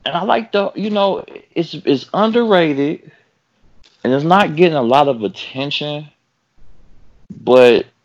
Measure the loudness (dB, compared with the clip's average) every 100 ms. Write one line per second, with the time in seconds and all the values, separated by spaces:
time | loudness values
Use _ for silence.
0 | -8 -6 -2 -2 -2 -4 -4 -6 -4 -2
1 | -2 -2 -8 -20 _ -8 -8 -6 -2 -2
2 | -2 -2 0 0 2 2 2 0 -2 -4
3 | -12 _ _ _ _ _ _ _ -20 _
4 | -2 -2 2 2 2 2 2 2 2 2
5 | 2 0 -4 -8 -14 -10 -8 -6 -8 -10
6 | -12 _ _ _ _ _ -20 -20 -20 -20
7 | -20 _ -20 -12 2 6 6 4 -2 _